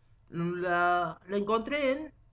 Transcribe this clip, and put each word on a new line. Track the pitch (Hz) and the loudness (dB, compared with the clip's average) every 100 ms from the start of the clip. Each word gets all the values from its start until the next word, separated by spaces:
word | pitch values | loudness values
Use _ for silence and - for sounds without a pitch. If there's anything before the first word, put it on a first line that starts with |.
| _ - - | _ -20 -12
la, | 165 170 175 180 175 175 175 170 160 180 | -4 -4 -2 0 2 4 2 0 -6 -6
la | 202 | -4
encontré | 208 226 220 285 277 | 0 0 0 0 0
en | 269 311 - - | 0 -4 -16 -20